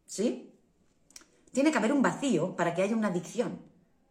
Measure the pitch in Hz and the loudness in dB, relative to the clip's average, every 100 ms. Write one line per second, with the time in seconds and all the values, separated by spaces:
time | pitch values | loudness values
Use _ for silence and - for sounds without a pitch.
0 | - - 226 - - - _ _ _ _ | -14 -2 -2 -2 -10 -20 _ _ _ _
1 | _ - - _ _ 247 302 254 214 285 | _ -20 -20 _ _ 2 4 4 2 4
2 | 220 - 277 175 180 - 170 165 202 226 | 2 0 0 0 0 0 -2 0 0 0
3 | 208 175 - 226 185 175 - _ _ _ | 0 -2 -4 -4 -4 -6 -16 _ _ _
4 | _ | _